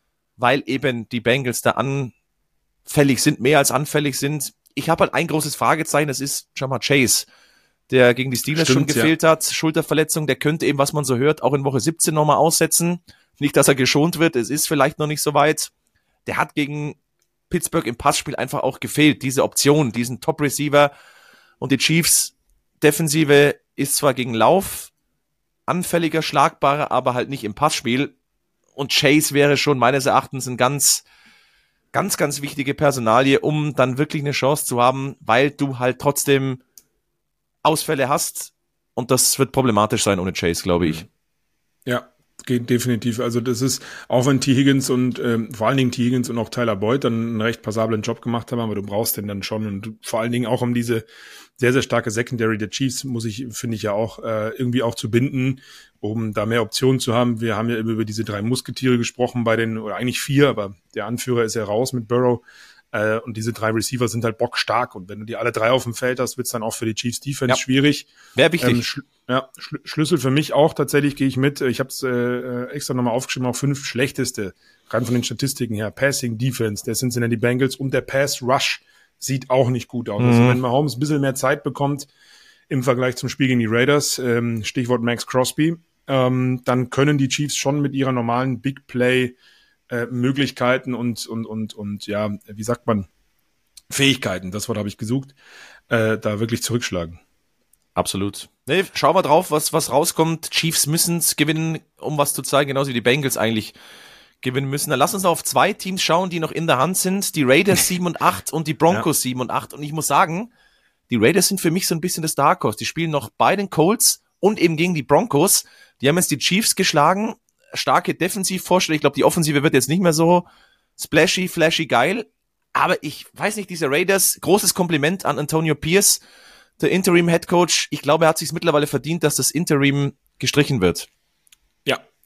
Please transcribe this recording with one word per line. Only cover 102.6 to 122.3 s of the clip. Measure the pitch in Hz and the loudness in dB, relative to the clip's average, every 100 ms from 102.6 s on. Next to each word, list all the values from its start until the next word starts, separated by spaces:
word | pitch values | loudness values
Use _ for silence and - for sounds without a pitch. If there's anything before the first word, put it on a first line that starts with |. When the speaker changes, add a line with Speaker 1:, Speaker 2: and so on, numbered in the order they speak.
| 147 | 0
Speaker 1:
genauso | 135 139 | -2 -2
wie | |
die | 120 | 0
Bengals | 113 139 139 - | 0 0 0 -2
eigentlich | 110 113 104 - - - - - _ _ | 0 0 -4 -10 -20 -20 -20 -20 _ _
gewinnen | 127 127 139 | -6 -4 -2
müssen. | 143 139 | -4 -2
Dann | 131 | 2
lass | 139 | 2
uns | 196 | 2
noch | 185 | 0
auf | 160 | 0
zwei | - 131 160 | 0 2 2
Teams | 214 190 185 | 0 -6 -4
schauen, | - 165 185 | 0 0 0
die | 165 | -4
noch | 160 | -4
in | - 165 | -2 0
der | 127 | 2
Hand | 147 185 | 2 0
sind. | 185 190 190 | -2 -2 -2
Die | 160 | 0
Raiders | 127 139 196 170 - | 4 4 4 2 0
Speaker 2:
<laughs> | |
Speaker 1:
sieben | 180 175 | -2 -2
und | 160 | 0
acht | 165 185 - | 0 0 -4
und | 156 156 | -4 -4
die | |
Broncos | 151 160 202 226 139 | 2 2 4 0 0
Speaker 2:
Ja. | |
Speaker 1:
sieben | 127 127 | -2 -4
und | 123 | -4
acht. | 127 - | -4 -6
Und | 127 | -10
ich | 147 | -8
muss | 156 147 | -6 0
sagen, | 143 180 170 233 _ _ _ _ _ - | 2 2 -2 -8 _ _ _ _ _ -4
die | 117 | 2
Raiders | 110 180 - | 4 4 2
sind | 196 | 0
für | 175 | 0
mich | 170 - | 0 -2
so | 170 | -2
ein | |
bisschen | 175 - | -4 -6
das | 156 - | -6 0
Dark | 143 180 | 2 2
Horse. | 131 104 | -2 -4
Die | 117 | -6
spielen | - 165 | -4 -4
noch | 147 104 | -4 -4
bei | - 117 190 | 0 2 2
den | 202 | 0
Colts | - 160 226 - - _ _ | 2 2 2 0 -2 _ _
und | 196 220 | 0 2
eben | 170 156 | 2 2
gegen | 175 | 0
die | 165 | 0
Broncos. | - 143 233 143 180 - - - - _ | 2 2 4 2 2 2 -2 -14 -20 _
Die | 131 | 0
haben | 170 | 2
jetzt | 175 | 0
die | 135 | -2
Chiefs | - 185 226 - | 0 0 0 0
geschlagen. | 185 156 151 190 220 - _ _ _ | 0 4 4 2 -2 -8 _ _ _
Starke | - - 170 175 | -6 0 2 0
Defensivvorstellung. | 151 175 202 190 185 - 180 - 151 | -2 -4 -2 -4 -4 0 0 2 0
Ich | |
glaub, | 147 | 0
die | 135 | 2
Offensive | 151 180 156 143 | 2 2 2 2
wird | 147 | 2
jetzt | 139 127 | 2 2
nicht | 170 | 2
mehr | 180 | 2
so | 156 165 175 - _ _ _ _ - | 4 4 4 0 _ _ _ _ -14
splashy, | - 156 175 190 180 | -2 2 2 2 -4
flashy, | - 160 160 139 | 0 2 2 0
geil. | 120 139 196 - | 2 2 0 -8